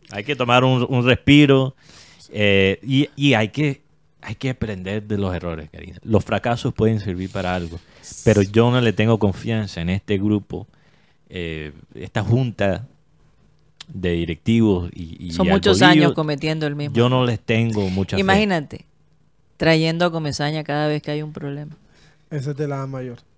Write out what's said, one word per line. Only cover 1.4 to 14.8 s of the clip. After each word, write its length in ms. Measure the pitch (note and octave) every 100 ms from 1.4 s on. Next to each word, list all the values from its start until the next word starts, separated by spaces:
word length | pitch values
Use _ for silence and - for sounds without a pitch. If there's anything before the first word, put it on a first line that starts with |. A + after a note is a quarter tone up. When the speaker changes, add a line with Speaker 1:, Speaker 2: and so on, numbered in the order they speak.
| D3 C3+ C3 - _ - - - -
Speaker 1:
eh, 500 | - G#2 G2 F#2+ G2
y, 260 | A2+ C3+ D3 -
y 160 | C#3+
hay 160 | A#2 A2
que, 320 | - D3+ C3+ _ _ _ _
hay 140 | -
que 160 | A2 C3+
aprender 540 | B2+ A2+ G2 F#2 G#2
de 120 | G#2 G#2+
los 180 | G2
errores, 360 | F2+ F2 D#2+ D2+
Karina. 260 | E2 D#2+ E2
Los 200 | - G#2+
fracasos 520 | - G#2+ A#2+ A#2 A#2
pueden 260 | - A2 A2
servir 300 | G2+ F2+ F#2
para 240 | G2+ F2+
algo, 240 | F2+ E2+ E2 - - - -
pero 180 | - G#2
yo 280 | G2 G#2+ A#2+
no 80 | B2
le 100 | A#2
tengo 260 | G2 A2 A2+
confianza 640 | G#2 F#2+ - A2+ G2+ -
en 80 | E2
este 300 | F#2+ - G2+
grupo, 480 | G#2 G#2 - E2 G2 _ _ _ _ _ _
eh, 420 | F2+ E2+ D#2 D2+ C#2+ -
esta 280 | - F2 -
junta 640 | G2 A#2 B2+ G2+ G2+ F#2+ A#2+ _ _ _ _ _ _ _ _ _ -
de 240 | G2+ F2+
directivos 800 | E2+ E2+ E2 - A2+ A2 F#2